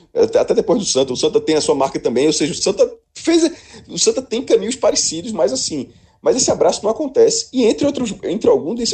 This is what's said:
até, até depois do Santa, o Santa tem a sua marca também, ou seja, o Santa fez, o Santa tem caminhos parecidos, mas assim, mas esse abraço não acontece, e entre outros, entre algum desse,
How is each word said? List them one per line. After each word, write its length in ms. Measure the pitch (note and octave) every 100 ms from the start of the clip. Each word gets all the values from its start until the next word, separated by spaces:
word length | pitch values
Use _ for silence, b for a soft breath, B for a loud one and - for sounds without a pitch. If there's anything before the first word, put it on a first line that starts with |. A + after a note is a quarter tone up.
| B
até, 240 | - A2+ A2+
até 160 | -
depois 240 | - - -
do 80 | -
Santa, 260 | B2+ C3+
o 60 | A#2+
Santa 240 | D#3 -
tem 140 | D3 D#3
a 60 |
sua 120 | C3+
marca 260 | C#3+ C3+ D3
também, 280 | - A#2+ D3+
ou 60 |
seja, 200 | - D3+
o 20 | -
Santa 320 | - - B3 - _ -
fez, 360 | - E4 D#4+ B B B -
o 80 | E3
Santa 240 | G#3+ A3+
tem 220 | C4 A3
caminhos 320 | C4 A3 G3+ B3+
parecidos, 560 | A3 - - D#3+ E3+
mas 200 | G#3+ G3+
assim, 380 | C4 - D3+ A#2 b b b
mas 140 | - B3+
esse 160 | B3+
abraço 320 | - E3+ -
não 80 | G#3
acontece, 560 | A3+ D4+ - A3+ - -
e 120 | B3+
entre 240 | A3+ - C#4+
outros, 260 | - A#3+ F#3+
entre 240 | - E3 -
algum 240 | C#3 D3 -
desse, 180 | A2+